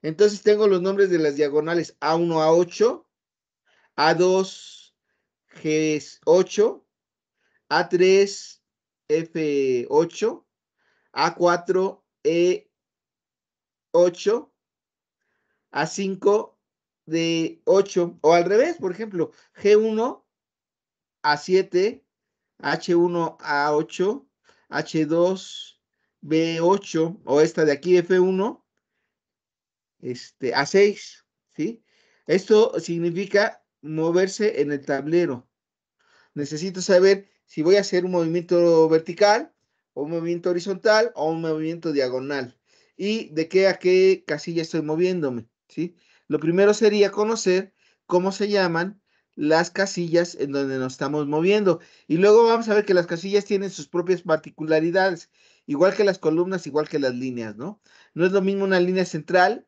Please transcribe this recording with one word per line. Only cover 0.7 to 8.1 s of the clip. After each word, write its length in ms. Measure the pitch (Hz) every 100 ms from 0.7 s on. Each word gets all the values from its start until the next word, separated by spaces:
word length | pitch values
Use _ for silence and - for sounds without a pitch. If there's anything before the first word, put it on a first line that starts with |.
| 185
nombres 280 | 185 196 196
de 80 | 175
las 180 | 151 143
diagonales 600 | 147 147 156 170 160 _
A 160 | 147 165
uno, 260 | 170 160
A 100 | 156
ocho, 560 | 165 175 - 214 349 _ _ _ _ _ _ _ _ _ -
A 180 | 151
dos, 800 | 165 180 185 190 - - - _ _ _ _ _ _ _ -
G 560 | 156 156 156 151 - -
ocho, 640 | - 170 185 - 220 - _ _ _ _ _ _ _ _ _
A 200 | 151 170
tres, 760 | 175 185